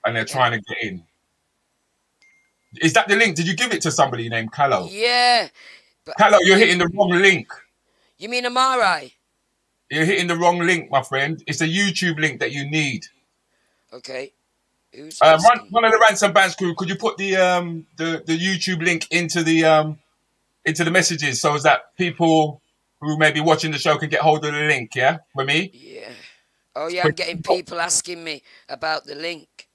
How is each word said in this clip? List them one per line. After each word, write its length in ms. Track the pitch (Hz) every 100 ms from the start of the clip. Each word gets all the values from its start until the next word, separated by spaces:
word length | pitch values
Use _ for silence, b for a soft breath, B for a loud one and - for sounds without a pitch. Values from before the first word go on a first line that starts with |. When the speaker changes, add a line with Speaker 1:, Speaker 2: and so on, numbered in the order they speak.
| 107
Speaker 1:
and 100 | 117
they're 80 | 110
Speaker 2:
Yeah. 60 |
Speaker 1:
trying 180 | 135 123
to 80 | 113
get 160 | 98 -
in. 200 | 110 92 82 _ _ _ _ _ _ _ _ _ _ _ _ _ _ _ _ -
Is 120 | 160
that 140 | 220 202
the 80 | 202
link? 200 | 226 156
Did 120 | 170
you 80 | 175
give 160 | 247
it 80 | 196
to 80 | 175
somebody 360 | 160 135 120 117
named 220 | 113 113
Callow? 360 | - 139 117 175
Speaker 2:
Yeah. 580 | 196 233 247 247 240 175 b b b b b -
But 100 | 143
Speaker 1:
Callow, 220 | 220 208
you're 160 | 180 190
hitting 200 | 226 180
the 100 | 175
wrong 200 | 185 196
link. 360 | 175 196 170 113 - _ _ _ _ _ _
Speaker 2:
You 120 | 196
mean 160 | 247 247
Amari? 680 | 247 262 262 208 165 135 _ _ _ _ _ _ _ _
Speaker 1:
You're 160 | 151 160
hitting 220 | 180 175
the 80 | 170
wrong 220 | 175 175
link, 300 | 170 175 -
my 100 | 139
friend. 380 | 127 135 139 160 -
It's 140 | 147
a 60 | 160
YouTube 520 | 175 202 - 180 156
link 200 | 156 123
that 120 | 131
you 180 | 143 143
need. 360 | 156 143 113 - _ _ _ _ _ _ _ _
Speaker 2:
Okay. 400 | 127 - 131 139 _ _ _ _ _ _
Who's 280 | - 151 -
Speaker 1:
Uh, 160 | 151 160
run, 140 | 202 240
Speaker 2:
asking? 140 | -
Speaker 1:
one 140 | 214 226
of 60 |
the 80 | 220
Ransom 340 | 226 196 202
Bands 220 | 180 190 -
crew, 180 | 180 165
could 140 | 180
you 60 | 190
put 220 | 214 -
the, 180 | 196 190
um, 480 | 185 180 175 165 156 _
the, 260 | 160 160 156
the 120 | 160
YouTube 460 | 185 190 - 175
link 240 | 170 165 -
into 320 | 170 170 175
the, 200 | 160 165 160
um, 340 | 156 156 156 _ _ _ _ _ _ -
into 180 | 151
the 80 | 165
messages, 480 | 180 170 160 143 120
so 140 | 156 151
as 80 |
that 320 | 151 135 - _
people 680 | 180 165 170 160 151 127 _ _ _ _
who 180 | 147 151
may 140 | 156
be 80 | 147
watching 320 | 160 156 160
the 60 | 147
show 200 | 165 151
can 120 | 156
get 120 | 139
hold 220 | 156 151
of 100 | 151
the 60 | 147 151
link, 280 | 139 110 131
yeah? 240 | 127 160 _ -
With 120 | 135
me? 220 | 151 190
Speaker 2:
Yeah. 360 | - - - 107 120 b b b _ _ 127
Oh, 120 | 160
yeah, 140 | 175
I'm 40 | 175
Speaker 1:
Quick. 60 | 151
Speaker 2:
getting 240 | 170 170
people 360 | 160 180 175 170
asking 440 | 170 175 - 175
me 180 | 165 147 b b b
about 380 | 135 156 156 -
the 100 | 147
link. 540 | 165 170 _ _ -